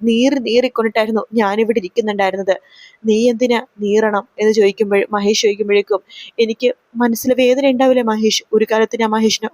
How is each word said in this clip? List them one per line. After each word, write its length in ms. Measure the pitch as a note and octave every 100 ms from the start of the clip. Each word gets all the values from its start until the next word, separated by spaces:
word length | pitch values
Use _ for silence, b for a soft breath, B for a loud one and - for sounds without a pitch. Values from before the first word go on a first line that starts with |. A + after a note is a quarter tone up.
നീറി 360 | A3+ A3+ C4+ C#4+
നീറിക്കൊണ്ടിട്ടായിരുന്നു 840 | A3+ A#3+ B3+ A#3 A3 A3+ A3 A3 -
ഞാനിവിടെ 460 | A3+ G3+ G#3 A3 A#3
ഇരിക്കുന്നുണ്ടായിരുന്നത്. 760 | F3+ - G#3+ G3+ F#3+ F#3+ F#3+ F3+ B B B B
"നീ 140 | A3 G#3+ A#3+
എന്തിനാ 340 | A3+ B3 A#3 B3+ G3+
നീറണം?" 460 | G3+ G#3+ A3 G3+ - -
എന്ന് 160 | G#3+
ചോദിക്കുമ്പോൾ, 480 | A3 G3+ G3 G3+ G3 -
മഹേഷ് 320 | G#3 G3+ G#3+
ചോദിക്കുമ്പോഴേക്കും, 600 | G#3+ G3+ G#3 G3+ G3+ G3 - B B -
"എനിക്ക് 300 | A3 A3+ B3 - _ A#3
മനസ്സിൽ 360 | A#3+ A3+ B3+
വേദന 320 | B3 B3 B3+ C#4
ഉണ്ടാവില്ലേ 340 | B3 C4 B3+
മഹേഷ്? 380 | A3+ G#3+ A3 - -
ഒരു 140 | G#3+ G#3+
കാലത്ത് 300 | A3 A3 A3+
ഞാൻ 100 | A3
മഹേഷിനെ 400 | A3 A3 - A3